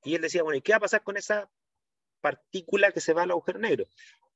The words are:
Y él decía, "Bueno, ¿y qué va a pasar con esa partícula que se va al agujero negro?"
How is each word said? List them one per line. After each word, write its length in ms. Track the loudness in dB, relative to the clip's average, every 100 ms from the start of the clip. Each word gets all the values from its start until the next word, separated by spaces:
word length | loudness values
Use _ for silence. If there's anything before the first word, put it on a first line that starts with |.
Y 120 | -4
él 80 | -4
decía, 200 | -2 -2
"Bueno, 140 | -2 -4
¿y 60 |
qué 100 | 2
va 40 | 2
a 20 |
pasar 220 | 2 -2
con 140 | -2 -10
esa 340 | -4 -4 -4 _ _ _ _ _ _ _
partícula 720 | -4 -4 _ -2 0 4 4
que 80 | 2
se 120 | 0
va 100 | 2
al 80 | 2
agujero 280 | 0 -2 -4
negro?" 280 | -2 0 -2 _ -20 _ _